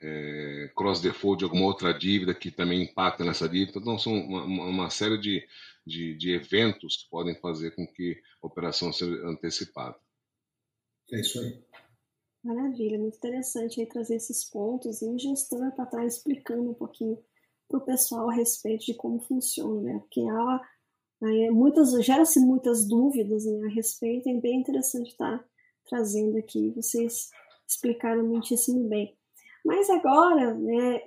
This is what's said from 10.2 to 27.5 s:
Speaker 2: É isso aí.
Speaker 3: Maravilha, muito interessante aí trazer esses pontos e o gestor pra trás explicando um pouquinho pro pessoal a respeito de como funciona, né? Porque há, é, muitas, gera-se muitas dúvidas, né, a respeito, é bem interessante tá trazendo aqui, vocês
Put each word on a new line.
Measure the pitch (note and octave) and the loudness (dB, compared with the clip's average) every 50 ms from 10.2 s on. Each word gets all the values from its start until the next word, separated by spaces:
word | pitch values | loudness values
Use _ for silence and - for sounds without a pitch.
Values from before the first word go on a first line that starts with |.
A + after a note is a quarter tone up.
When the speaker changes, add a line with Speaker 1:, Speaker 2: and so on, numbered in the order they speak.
| _ _ _ _ _ _ _ _ _ _ _ _ _ _ _ _ _ - | _ _ _ _ _ _ _ _ _ _ _ _ _ _ _ _ _ -8
Speaker 2:
É | A#2 G#2+ | -4 -4
isso | - - - A#2+ | -2 -2 -4 -4
aí. | A2+ A#2+ - - _ _ - - - _ _ _ _ _ _ _ _ _ _ _ - | -6 -8 -10 -12 _ _ -20 -20 -20 _ _ _ _ _ _ _ _ _ _ _ -8
Speaker 3:
Maravilha, | A#3 A3+ B3 C#4 C4+ B3 A#3 A3 G#3+ G#3+ | -6 -4 -2 -2 -4 -2 -2 -2 -2 -2
muito | G#3 G#3+ A3 G#3+ | -2 -4 -4 -6
interessante | - - A#3+ B3 C4 B3+ - - A#3 A#3 A#3 - A#3 | -6 -8 -6 -6 -6 -6 -6 -4 -4 -6 -4 -4 -6
aí | A3+ | -6
trazer | A3+ - A#3+ A3 - A3+ | -6 -6 -6 -4 -2 -4
esses | A3 - - - - - | -4 -4 -6 -6 -8 -8
pontos | - - G#3 G3+ A3+ B3+ B3 - A#3 G#3+ - A3 | -8 -6 -4 -4 -2 -4 -4 -6 -8 -8 -6 -6
e | |
o | A3+ B3 | -6 -4
gestor | B3 C#4 C#4 C#4 C#4 - - B3 A#3+ C4 C4+ C4 | -4 -4 -2 -2 -4 -4 -4 -4 -4 -4 -4 -4
pra | C4 B3 | -6 -8
trás | - A#3 A#3 A#3 A#3 A#3 | -6 -4 -4 -4 -4 -4
explicando | - - D4 C4 - - - A#3 A#3+ A#3+ A#3+ | -4 -4 -4 -4 -2 -4 -4 -4 -2 -2 -4
um | A#3 | -4
pouquinho | - A#3+ A#3 - - A3+ A3 A3+ A3 - _ _ _ _ _ _ _ _ - | -6 -10 -10 -8 -6 -4 -4 -4 -6 -10 _ _ _ _ _ _ _ _ -4
pro | C#4 C4+ | -4 -4
pessoal | C4+ B3+ B3+ B3 - - B3 A#3 A3+ A#3+ | -2 0 0 0 0 0 -2 -2 -2 0
a | A#3 | 0
respeito | A#3+ A#3 - - - - G#3+ A3 A3 - | 2 2 0 0 -2 -2 -4 -4 -2 -2
de | B3 A#3 | -4 -6
como | - - A#3 A#3 A#3 | -4 -4 -4 -4 -4
funciona, | - - C4 B3+ - - - A3 - A3 G#3+ G#3 | -2 -4 -2 -2 -2 -4 -4 -4 -4 -4 -4 -4
né? | G#3+ B3 G#3 G#3 | -4 -4 -4 -6
Porque | - _ - A#3+ | -8 _ -2 -2
há, | A#3 A3 A3 A3+ A#3 B3+ B3+ B3+ - - _ _ _ _ _ _ _ _ _ _ A3 | 0 0 0 0 0 0 0 -2 -4 -10 _ _ _ _ _ _ _ _ _ _ 0
é, | A3 A3 A3 A3+ A3+ | 2 4 4 4 6
muitas, | A3+ A3+ C4 D4 D4 D#4+ C#4+ B3 B3+ A#3+ - | 6 8 8 8 8 8 6 6 6 4 4
gera-se | B3+ C4+ D#4 D#4+ - - C4+ | 6 6 6 6 6 8 8
muitas | B3+ B3+ C4 B3+ - A#3+ A#3 A3 G3 | 8 8 6 6 4 4 4 4 4
dúvidas, | G3+ A3+ A#3 C4 C#4+ C4+ A#3 G#3 G3+ A3 G#3+ A3 | 4 4 4 6 4 4 2 0 0 0 0 0
né, | A3 G#3+ G#3+ G#3+ | 0 -2 -2 -2
a | G#3 | -2
respeito, | G#3 A3+ A3 - - - A#3 A3+ A#3+ B3+ B3 | -2 -2 -2 -4 -4 -2 -2 -2 -2 0 0
é | C4 B3 A#3 | 0 0 0
bem | A#3+ A#3+ B3+ C4 | 0 2 2 0
interessante | B3+ D4 C4+ C4+ B3+ - - A#3+ A#3 - - | 0 0 0 0 -2 -2 -4 -6 -8 -8 -8
tá | - - - A3+ B3+ - _ _ _ _ _ _ _ _ | -6 -4 -4 -4 -6 -8 _ _ _ _ _ _ _ _
trazendo | - B3 A#3+ A3 G3+ G3+ G#3+ G#3+ G#3+ G#3+ | -4 -2 -2 0 0 0 0 0 2 0
aqui, | A3 A3 - - G#3+ G#3+ A3 A#3 | 0 -2 -2 -2 -2 0 0 -2
vocês | A#3 A3+ - - A#3 A#3 A#3 A#3 - - - - - - _ | -4 -4 -2 0 0 0 -2 -2 -6 -10 -10 -14 -20 -20 _